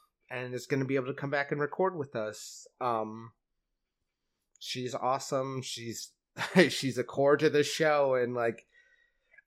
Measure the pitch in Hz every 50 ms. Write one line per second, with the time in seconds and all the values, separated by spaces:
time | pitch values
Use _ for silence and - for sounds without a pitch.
0 | _ _ _ _ _ - 123 123 127 123 123 120 - - 143 135 131 127 135 135
1 | 123 131 143 - 139 139 147 143 139 - 156 143 147 143 - - 185 185 180 156
2 | 131 - - 113 107 107 107 - - - - - - - _ - 127 123 117 110
3 | 110 107 110 113 117 117 _ _ _ _ _ _ _ _ _ _ _ _ _ _
4 | _ _ _ _ _ _ _ _ _ _ _ - - - - 127 123 120 123 -
5 | 107 127 135 135 - - 147 131 131 135 135 131 123 - - 117 117 117 107 -
6 | - - _ _ _ _ - - - - - 185 165 123 - - 135 131 113 127
7 | 113 - - 135 139 143 151 139 156 147 131 147 143 - - - 160 151 147 147
8 | 139 135 131 127 123 120 123 120 117 117 113 - _ _ _ _ _ _ _ _
9 | _ _ _ _ _ _ _ - _